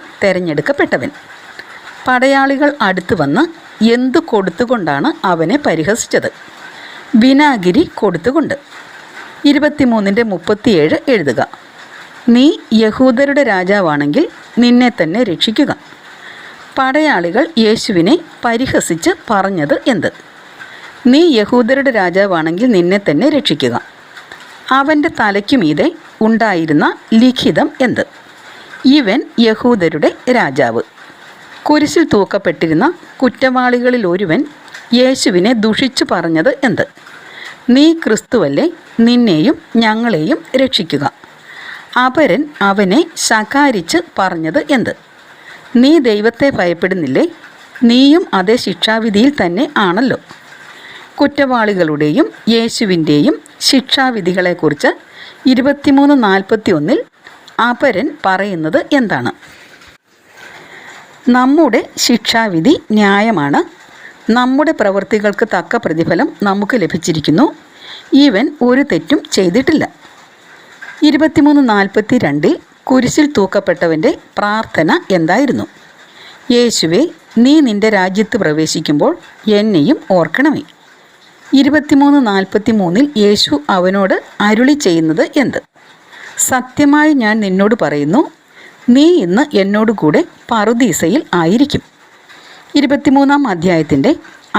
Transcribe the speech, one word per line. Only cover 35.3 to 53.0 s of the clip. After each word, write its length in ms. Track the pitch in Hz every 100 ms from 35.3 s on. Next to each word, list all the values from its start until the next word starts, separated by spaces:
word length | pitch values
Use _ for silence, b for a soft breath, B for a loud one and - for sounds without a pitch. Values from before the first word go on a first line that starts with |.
| 180 196
ദുഷിച്ചു 500 | 247 220 208 262 - 285
പറഞ്ഞത് 380 | 202 170 160 160 254
എന്ത്? 200 | 262 170 - - B B B B B B -
"നീ 160 | 254 311
ക്രിസ്തുവല്ലേ, 720 | 330 262 202 - 240 147 143 311 - - -
നിന്നെയും 560 | 233 240 233 156 196 403 - 226
ഞങ്ങളെയും 640 | 220 220 233 170 160 330 - -
രക്ഷിക്കുക." 500 | 170 - 160 143 - - - - B B B B B 240 254
അപരൻ 360 | 262 294 190 311 -
അവനെ 380 | 196 196 190 233 359 -
ശകാരിച്ച് 800 | - 220 214 277 285 214 165 339 339 -
പറഞ്ഞത് 420 | 190 175 160 226 -
എന്ത്? 220 | 269 165 - _ - - - B B - 233
"നീ 160 | 269 330
ദൈവത്തെ 500 | 240 208 214 - 277
ഭയപ്പെടുന്നില്ലേ? 760 | 262 180 170 185 185 139 143 339 - - - - -
നീയും 400 | 233 240 277 330 381
അതേ 220 | 196 185 247
ശിക്ഷാവിധിയിൽ 760 | - 175 - 220 226 202 269
തന്നെ 340 | 285 180 175 302 233
ആണല്ലോ." 420 | 190 180 254 - - - B B B B B B B -
കുറ്റവാളികളുടെയും 1120 | 285 285 277 247 214 190 160 147 151 190 427 - -
യേശുവിൻ്റെയും 840 | 226 226 - 214 175